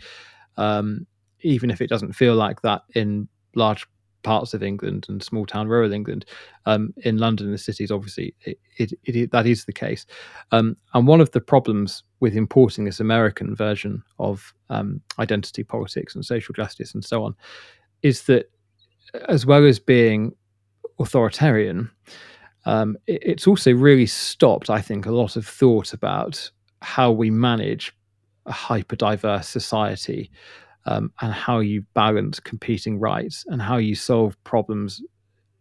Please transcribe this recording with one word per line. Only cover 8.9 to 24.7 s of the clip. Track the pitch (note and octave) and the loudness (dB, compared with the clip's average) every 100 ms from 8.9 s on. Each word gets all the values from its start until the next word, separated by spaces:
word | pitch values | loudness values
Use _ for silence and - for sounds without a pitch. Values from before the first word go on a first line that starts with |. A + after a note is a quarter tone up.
| - | -6
it, | - A#2+ A#2 | -4 -2 0
that | A#2+ A2+ | 2 2
is | A#2 - | 0 -2
the | |
case. | - A1 A1 - - - - - | -8 -6 -8 -12 -20 -20 -18 0
Um, | A2+ A2+ - _ B2 | 2 2 -2 _ 4
and | B2 | 6
one | E3 | 8
of | D3+ | 6
the | A#2+ | 2
problems | - C#3 A#2 G#2 G2+ - _ - | 2 2 2 -2 -2 -8 _ -2
with | - G#2+ | -2 0
importing | G#2+ - B2 - G#2 | 2 6 6 4 -6
this | - | -2
American | A2 A2+ A2 - G2+ G2+ | 0 2 2 0 -8 -4
version | G#2+ G#2 G#2 G#2 - - | -4 -4 -6 -8 -12 -6
of, | G2+ G2+ - _ - | -6 -6 -10 _ -8
um, | A2+ G2+ F#2+ - - | -6 -4 -8 -10 -8
identity | A2+ G#2+ G2+ - | -2 -2 -4 -10
politics | G#2+ A#2 G#2 - - - | -8 -8 -6 -8 -10 -10
and | G#2+ | -6
social | A#2+ - | -6 -6
justice | - G#2 - G#2+ A2 | -8 -8 -8 -12 -10
and | G#2 | -6
so | A#2 | -4
on | A2 G#2+ - - - _ _ _ | -4 -8 -16 -20 -20 _ _ _
is | D3 B2+ | 0 0
that, | - B2 - _ _ _ _ _ - - - | 4 2 2 _ _ _ _ _ -18 -12 0
as | E3 A#2+ | 0 6
well | C#3+ | 8
as | D3 A#2 | 8 6
being | - B2+ A2+ G#2+ A2 - _ _ _ _ - - | 4 4 6 4 -2 -6 _ _ _ _ -16 -8
authoritarian, | A#2 C3+ A2+ - D3+ A2 G2 F2+ A#2 _ _ - - - _ _ A2 | -2 2 2 2 2 4 0 -2 -8 _ _ -20 -20 -20 _ _ -2
um, | A2 G#2+ G#2+ - | 0 0 -4 -6
it, | - | -4
it's | - E3 - | -2 0 4
also | G3+ - | 4 4
really | B2 C#3 C3+ A2+ | 6 8 8 6
stopped, | - - - C3 G2+ - | 0 -6 2 4 4 0